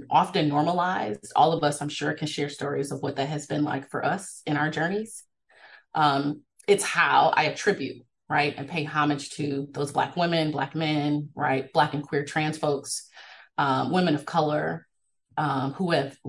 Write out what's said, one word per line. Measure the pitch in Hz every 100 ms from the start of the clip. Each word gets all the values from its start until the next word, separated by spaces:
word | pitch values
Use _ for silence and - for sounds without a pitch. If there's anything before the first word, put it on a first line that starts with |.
| -
often | 147 185 180 147
normalized. | 147 165 175 180 196 - 104 - -
All | 160
of | 156
us, | 147 -
I'm | 147
sure, | - 147
can | - 151
share | - 143
stories | - 143 139 139
of | 135
what | 139 139
that | 147
has | 147 -
been | 151
like | 143 135 -
for | 131 139
us | 190 - - 156
in | 147
our | 156
journeys. | 160 170 208 220 - - _ _ _ - - _ 160
Um, | 147 139 143 - _ _ -
it's | 202
how | - 170 147 139 156 -
I | 165
attribute, | 180 139 143 127 - - _ -
right, | 147 143 -
and | 135
pay | 165
homage | 147 151 151 143 -
to | - 143 139 143
those | 143 143
Black | 131 135 175
women, | 170 165 156
Black | 156 147 156
men, | 156 151 147 147 147 -
right, | 143 135 135
Black | 156 151
and | 143
queer | - 143 139
trans | 160 156 156
folks, | 151 135 - - - - - - - -
um, | 143 131 123
women | 185 180
of | 147 -
color, | 170 151 151 156 165 - _ _ _ _ 151
um, | 147 139 135
who | 139 175
have | 156 139 -